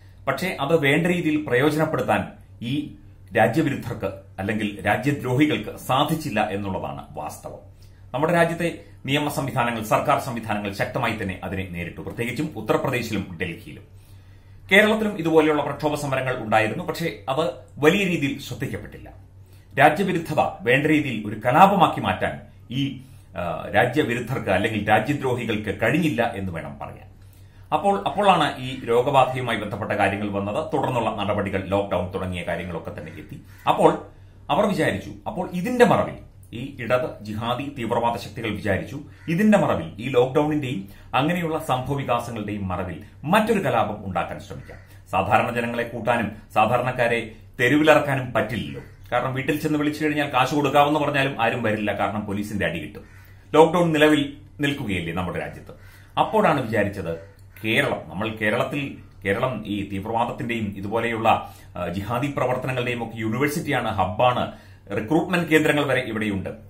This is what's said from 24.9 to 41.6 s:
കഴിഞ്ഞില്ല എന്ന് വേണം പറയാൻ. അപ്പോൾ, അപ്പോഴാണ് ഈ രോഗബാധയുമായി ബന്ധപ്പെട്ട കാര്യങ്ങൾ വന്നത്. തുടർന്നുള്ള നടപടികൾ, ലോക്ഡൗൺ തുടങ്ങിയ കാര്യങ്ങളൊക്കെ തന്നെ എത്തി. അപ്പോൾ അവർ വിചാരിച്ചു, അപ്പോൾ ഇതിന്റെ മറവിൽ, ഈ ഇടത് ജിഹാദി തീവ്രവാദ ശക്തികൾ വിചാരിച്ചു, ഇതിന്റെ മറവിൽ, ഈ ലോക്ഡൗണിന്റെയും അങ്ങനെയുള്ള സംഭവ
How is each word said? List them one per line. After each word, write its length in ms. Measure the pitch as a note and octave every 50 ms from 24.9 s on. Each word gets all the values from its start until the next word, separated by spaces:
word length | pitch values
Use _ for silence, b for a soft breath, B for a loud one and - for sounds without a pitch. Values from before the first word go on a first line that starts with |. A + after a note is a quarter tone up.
| G#2+ A2 A2 - C#3+ C3+ - C3 G2 F#2+ A#2+ A2 A2 G2+ - G#2 F#2 - A2+
കഴിഞ്ഞില്ല 480 | A2+ B2+ D#3+ F3+ D#3 - A#2 A2+ A#2 -
എന്ന് 160 | G2+ F#2+ F#2
വേണം 280 | E2+ D#2+ D2 D2 C#2+ C#2
പറയാൻ. 280 | - - - - - - - - b b b b b b b b b b -
അപ്പോൾ, 340 | D#3 D3+ G3+ G3 G3 G3 -
അപ്പോഴാണ് 500 | - F#3 G#3 G3 F#3 E3 D3+ C#3 - B2+
ഈ 220 | B2+ B2+ C3 B2+
രോഗബാധയുമായി 800 | - A#2 A#2 A#2+ B2 C#3+ C#3 C3+ B2+ B2+ B2+ B2+ B2 A#2+ A2+ G#2+
ബന്ധപ്പെട്ട 340 | G#2 G2+ - F#2+ G#2+ G2
കാര്യങ്ങൾ 400 | G#2+ G#2 G2+ G2 G2 G2+ G#2 G#2
വന്നത്. 360 | G2+ G2+ G2+ G2+ G#2 D3 D#3 D#3 -
തുടർന്നുള്ള 420 | D3 B2+ C3 B2+ A#2+ A2+ A2 G#2
നടപടികൾ, 500 | G#2 G2+ G2+ - A2 G2 G2 F#2 F#2+ F#2
ലോക്ഡൗൺ 460 | F2 F#2+ G2+ G2+ G2 F#2 F2+ F2+ F#2
തുടങ്ങിയ 320 | F#2 F#2+ F2+ F2+ F2+ F2+ E2+
കാര്യങ്ങളൊക്കെ 460 | F2 E2+ E2+ F2 F2+ F2 D#2+ - F2+
തന്നെ 220 | - - D#2+ D#2+
എത്തി. 300 | - D#2 - - C3+ - B B B B B C3+
അപ്പോൾ 380 | D3 - F3+ D#3+ E3 - - - b b b b b b - -
അവർ 160 | C#3+ E3 G3+
വിചാരിച്ചു, 460 | G#3 F#3+ - - B2+ G2 F#2+ - - - - - -
അപ്പോൾ 220 | - F3 F#3 - -
ഇതിന്റെ 320 | F3+ F3 A#3 B3+ A#3+ A#3+
മറവിൽ, 320 | F#3+ D3 A2 F2 - - - - - - - - - -
ഈ 240 | A2+ C3 C#3 - -
ഇടത് 440 | B2 G#2+ B2 B2+ B2+ - - - G#2+
ജിഹാദി 520 | G#2+ G#2 G#2+ A#2 A#2 B2 B2+ C#3 C#3 - -
തീവ്രവാദ 400 | A#2 A2+ A#2+ A#2 A2+ A#2 A#2 G2+
ശക്തികൾ 320 | - - - - A2+ A2+
വിചാരിച്ചു, 500 | G2 F2 E2+ G2+ F#2+ F2 E2 - - C#3+ - B B B B -
ഇതിന്റെ 300 | E3 E3 G#3+ G#3+ G#3+ F#3+
മറവിൽ, 360 | D#3 C3 A2 F2 E2+ E2 - G2+
ഈ 100 | A2+ C3
ലോക്ഡൗണിന്റെയും 800 | C3 A#2+ B2 - C3+ D#3 D3 D3+ D#3 D3+ D3 D#3+ - F#2+ F#2+ B B B B B -
അങ്ങനെയുള്ള 460 | B2 C3+ D#3 F3+ F3+ F3 D#3+ D#3+
സംഭവ 360 | D#3